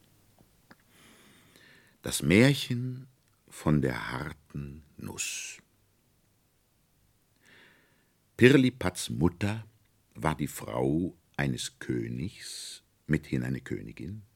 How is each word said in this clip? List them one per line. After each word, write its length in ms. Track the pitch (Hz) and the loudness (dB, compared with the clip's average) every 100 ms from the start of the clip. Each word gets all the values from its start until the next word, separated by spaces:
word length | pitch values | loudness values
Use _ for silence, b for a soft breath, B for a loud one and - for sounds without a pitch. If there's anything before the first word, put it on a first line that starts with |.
| _ _ _ _ _ _ _ - b b b b b b b b b b b b | _ _ _ _ _ _ _ -20 b b b b b b b b b b b b
Das 200 | - - | -6 -2
Märchen 840 | 71 95 131 139 - 123 127 127 135 _ _ _ _ | 4 8 8 6 -2 -4 -6 -8 -14 _ _ _ _
von 320 | - 80 76 | -4 2 2
der 320 | 67 58 55 | 2 -2 -6
harten 720 | 64 73 73 _ 71 69 73 - - | -6 -8 -10 _ -12 -12 -14 -20 -16
Nuss. 640 | - - - - - - _ _ _ _ _ _ _ _ _ _ _ _ _ _ _ _ _ _ b b b b b b b b _ - | -12 -8 -8 -8 -12 -16 _ _ _ _ _ _ _ _ _ _ _ _ _ _ _ _ _ _ b b b b b b b b _ 6
Pirlipats 720 | 123 143 127 - 90 - - | 10 10 6 2 -4 -4 -6
Mutter 540 | 58 85 - 101 110 - _ _ _ _ | 0 0 2 -2 -4 -8 _ _ _ _
war 220 | - 80 76 | -6 -4 -2
die 120 | 69 | -4
Frau 680 | - - 58 65 78 90 - _ - | -8 -8 -2 0 0 -2 -6 _ -4
eines 420 | 69 60 - - | -2 -4 -8 -10
Königs, 1040 | - 62 57 60 82 - - - - - - _ - | -6 -4 -4 -6 -8 -10 -14 -14 -14 -18 -20 _ -2
mithin 360 | 76 - 65 | -2 -2 -4
eine 160 | 62 65 | -2 -6
Königin, 640 | - 50 50 - 78 107 98 | -6 -10 -10 -12 -12 -12 -16